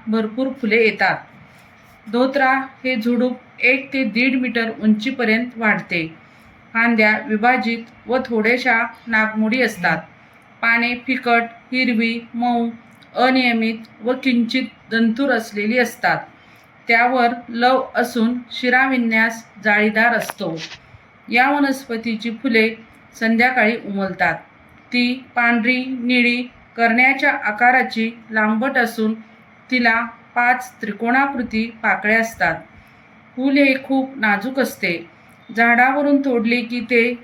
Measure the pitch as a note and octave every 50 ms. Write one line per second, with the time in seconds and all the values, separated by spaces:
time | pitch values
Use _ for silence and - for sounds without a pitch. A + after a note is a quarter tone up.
0 | - A3 G#3+ A3+ G#3+ A3 - B3+ C4 C4+ C4 - - G#3 G#3+ A#3 A3 G#3+ G3+ -
1 | G3 F3+ D#3 - - - - - - - - - - - - - - - - -
2 | - A3 G#3 A#3+ B3+ C4 C4+ C#4 C4 C4 C4+ C4+ C4 - - - - B3+ B3+ A3
3 | G#3+ A#3+ B3 A3+ B3 B3+ B3 - - - - - - A#3+ C4+ C4+ C4+ - C#4 C4+
4 | C4 G#3 G3 A3+ B3+ C4+ C4 C4 B3+ A#3+ - A#3 A3+ A3 - - G#3 G#3+ G#3+ -
5 | - C4+ - B3 A#3 G#3+ A3 A3+ B3 B3 - A3+ A3+ G#3+ G3 F3 D#3+ - F3+ E3+
6 | D#3+ D#3+ D#3+ - - - - - - - - - - - - A3+ A#3 A#3+ A#3 G#3+
7 | G#3+ G#3+ G#3+ G#3+ - G#3+ G#3+ G#3 A3 B3 B3+ B3 G#3 A3+ A#3 A#3 A#3 - - -
8 | - G#3+ B3 C4 - - A#3 A3 G#3+ A3+ B3 B3 B3+ B3+ A3+ A3+ A#3+ A#3 - -
9 | - A#3 A3+ A3 G#3+ G#3 G#3+ G#3+ A3 G#3+ A#3 C4 A#3+ - - - F3 E3+ D#3+ -
10 | - - - - - - - - - - - - - A#3 A#3 A#3 A#3 A#3+ B3 A#3+
11 | - - B3+ B3+ - A#3+ A#3 A#3 A3+ A3+ - - - - B3+ B3+ B3+ A#3+ A#3 A3
12 | A3+ A3+ A#3 A#3 A#3 - - A#3 A#3+ B3 A#3+ A#3 A#3 A#3 A#3 - - - - -
13 | - - - - B3 C4 C4 C4 B3+ A#3+ A#3 A3+ A3+ A3+ A3 A3 - - - -
14 | G#3+ A#3+ B3+ C4 - C4+ A#3+ A#3+ A3+ A3 - C4 - - - - - - A3 A3+
15 | A#3 A3+ A3+ C4 C#4 C4+ B3 A#3 A3 - G3+ G#3 G#3 G#3+ B3 B3+ A#3 - - -
16 | - F3 D#3+ - - - - - - - - - - _ _ - _ - A#3 A#3
17 | A#3+ B3 C4 B3+ A#3 A#3 B3 - - - A#3 A#3 A#3+ B3+ C4 C4 - - - A#3+
18 | A#3+ A#3+ - A#3+ A3 A#3 B3 B3 - - - - B3+ B3 B3 C4 C4+ C4+ C4 B3
19 | A#3 A3+ A3+ A3 A3+ A#3 A3+ - - - - G#3 - G#3+ G3+ G#3 G#3+ G#3+ G#3+ A3
20 | A#3 A#3 A3 G#3+ - - - - F#3 E3 E3 D#3+ - - - - - - - -
21 | _ _ _ _ _ - G#3+ B3 C4 C#4+ D4 C#4+ C#4 C4+ C4 C4 - - A#3 A3
22 | A3+ A#3 A3 A3 - A#3 A3 - - C4+ A3+ A3+ A3 A3+ A3 - - - - -
23 | - - - - A3+ A3+ A3+ A3+ A#3+ B3+ B3 B3 G#3+ G#3+ A#3+ A3 - G3+ G3 G3
24 | F#3+ F#3 E3+ - F3+ E3+ D#3+ - - - - - - - - - - - - B3
25 | B3 B3 B3+ C4 - - - A#3+ A#3+ A#3 A#3+ A#3 G#3+ B3 B3+ B3+ B3+ C4 C4 B3
26 | A#3 B3 B3 B3 A#3+ A#3+ A#3+ B3 B3 B3 - - - - - A#3 A#3 A3+ A3+ B3
27 | B3+ C4+ C4+ C4+ D4 - - - - G#3 G#3+ - A#3+ B3 B3+ C4 A#3 - - A3+
28 | A3 A3+ A#3 - - - A3 A3 G#3+ A3 A3 A3 B3+ C4+ C4 B3+ A#3 A3 - A3+
29 | A3 A3 A3 - - - - - - - - - _ - B3+ B3 A#3+ A#3 A3+ A3+
30 | G3+ - - - - - - A#3+ A#3+ A#3+ B3 B3 - - - - A3 G#3 G3 -
31 | A3+ A#3 B3+ C4 C#4+ C#4+ C#4 A#3+ A#3+ - A3 A3 A3+ A#3 - - - G#3+ F#3+ -
32 | G3+ G#3 A3+ A3+ A3 A3 - - F3+ E3 D#3+ E3 - - - - - - - -
33 | - _ - - - - - B3+ C4 C#4 C4+ C#4+ C#4+ C4+ C4 - - - C4+ C4+
34 | B3+ - - - A3 G#3+ G3+ G3 G3+ C4 C4 C#4 A#3 - - - - F3 E3+ E3
35 | E3+ - - - - - - - - - - A3 A#3 A#3 A#3 A#3+ B3 C4 C4+ D4
36 | C#4+ C#4+ C#4+ C#4 C#4 C#4 A#3+ A#3 G#3 A#3 A#3+ B3 A3 A3+ A#3+ A#3+ G#3+ - B3 A#3
37 | A#3 B3 A#3+ -